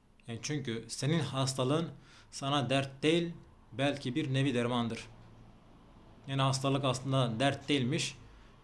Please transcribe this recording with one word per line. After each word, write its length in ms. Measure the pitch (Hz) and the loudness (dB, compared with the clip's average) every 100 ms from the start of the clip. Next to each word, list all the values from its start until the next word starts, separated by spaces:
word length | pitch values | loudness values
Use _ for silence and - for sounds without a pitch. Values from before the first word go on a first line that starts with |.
| _ - - | _ -20 -12
yani 120 | 117 | -8
çünkü 440 | - 151 127 113 - | -6 -6 -4 -6 -6
senin 320 | - 135 165 | -4 0 0
hastalığın 720 | 131 135 131 - 127 156 170 - - - - | 0 -2 -2 0 2 2 0 -8 -20 -20 -18
sana 380 | - 139 143 117 | -8 -2 0 2
dert 340 | 135 135 - | 0 0 0
değil, 300 | 151 170 170 - - - - | 4 4 2 -6 -16 -20 -12
belki 440 | 113 143 127 127 151 | -2 0 0 -2 -2
bir 180 | 135 | 0
nevi 200 | 131 139 | 2 2
dermandır. 540 | 120 120 123 117 113 - - - - - - - - - - - - 135 | 2 2 0 -2 -4 -10 -18 -20 -20 -20 -20 -20 -20 -20 -20 -20 -18 -4
Yani 140 | 135 | 2
hastalık 440 | 135 131 139 139 135 | 2 2 2 2 2
aslında 540 | 127 135 135 120 110 | 0 2 2 2 2
dert 300 | 139 139 - | 2 0 0
değilmiş, 480 | 143 123 165 - - - - - - | 0 2 0 -4 -8 -20 -20 -20 -18